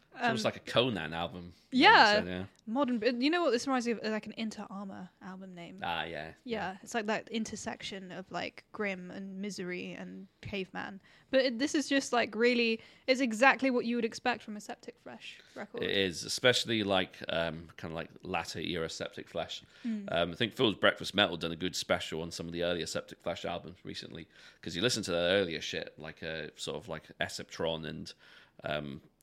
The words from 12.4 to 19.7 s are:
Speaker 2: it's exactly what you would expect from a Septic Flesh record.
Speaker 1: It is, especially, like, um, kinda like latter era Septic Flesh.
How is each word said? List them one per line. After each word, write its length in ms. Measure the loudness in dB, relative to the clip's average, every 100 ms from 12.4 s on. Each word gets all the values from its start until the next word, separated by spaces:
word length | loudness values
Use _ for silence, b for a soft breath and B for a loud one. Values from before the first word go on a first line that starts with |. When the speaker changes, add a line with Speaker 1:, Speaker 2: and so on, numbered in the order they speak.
| 4 6 4 0 B B 0
Speaker 2:
it's 140 | 2
exactly 500 | 2 6 6 8 4
what 140 | 2
you 120 | 0 0
would 80 |
expect 380 | -2 -2 -2 -2
from 140 | -6 -12
a 40 |
Septic 360 | -12 -14 -16 -18
Flesh 340 | -18 -16 -16 -18 -18
record. 280 | -14 -10 -4
Speaker 1:
It 80 | 0
is, 340 | 2 2 0
especially, 580 | -6 4 4 4 2 0
like, 340 | 4 2 2 -4 -4
um, 400 | 0 0 -4 -12 -12
kinda 180 | -8
like 140 | -8 -8 -12
latter 380 | -6 -4 -4 -6
era 280 | -4 -2 -4
Septic 400 | -4 -8 -8 -8
Flesh. 340 | -6 -6 -8 B